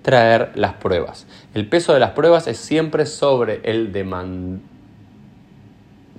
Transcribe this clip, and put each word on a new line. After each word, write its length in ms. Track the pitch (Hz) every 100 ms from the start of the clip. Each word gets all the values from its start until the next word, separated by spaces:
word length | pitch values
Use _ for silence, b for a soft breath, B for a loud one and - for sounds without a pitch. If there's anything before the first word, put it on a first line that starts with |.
traer 500 | - 131 113 113 - -
las 180 | 104 -
pruebas. 520 | 101 87 - - - B B
El 140 | - -
peso 260 | 170 170
de 60 | 143
las 120 | 110
pruebas 360 | 143 160 170 147
es 100 | 117
siempre 480 | - 156 160 151 143
sobre 540 | - 143 131 110 104
el 280 | - 113 110
deman-, 720 | 98 95 90 92 90 90 95 - - - - - - - - - - - _ _ - -